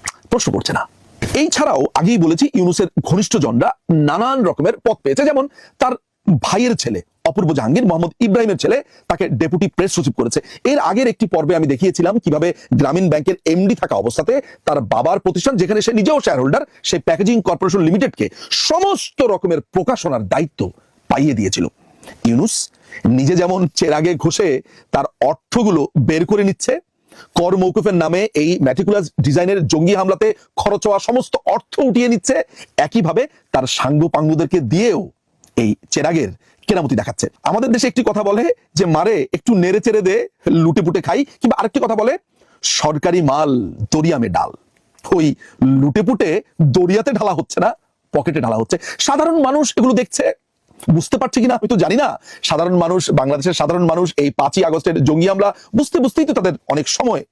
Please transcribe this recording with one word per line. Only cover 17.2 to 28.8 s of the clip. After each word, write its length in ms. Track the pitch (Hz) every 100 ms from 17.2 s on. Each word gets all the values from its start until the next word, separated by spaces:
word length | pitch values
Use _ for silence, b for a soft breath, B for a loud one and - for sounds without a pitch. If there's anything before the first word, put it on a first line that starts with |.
| 202 233
কর্পোরেশন 380 | 185 175 190 190
লিমিটেডকে 500 | 160 190 240 - 98 B B
সমস্ত 680 | - - 320 392 370 - -
রকমের 400 | 247 190 185 160
প্রকাশনার 680 | - 190 185 247 170 127 98
দায়িত্ব 440 | 127 160 - 95 - b b -
পাইয়ে 260 | 117 147
দিয়েছিল। 340 | 113 95 - 85 - _ _ B - 117
ইউনূস 440 | 117 220 - - B B B -
নিজে 300 | 123 135 175
যেমন 320 | 175 185 175 -
চেরাগে 400 | 165 151 165 160
ঘষে 460 | 165 - 196 143 b b b
তার 140 | - 139 -
অর্থগুলো 680 | 131 156 _ 240 214 170 139 -
বের 280 | 120 160 180
করে 180 | 208
নিচ্ছে, 360 | 196 - - 294 - _ _ B B -
কর 220 | 175 190
মৌকুফের 360 | 185 196 190
নামে 340 | 185 156 180 214
এই 260 | 147 156 180
ম্যাটিকুলাস 500 | 135 131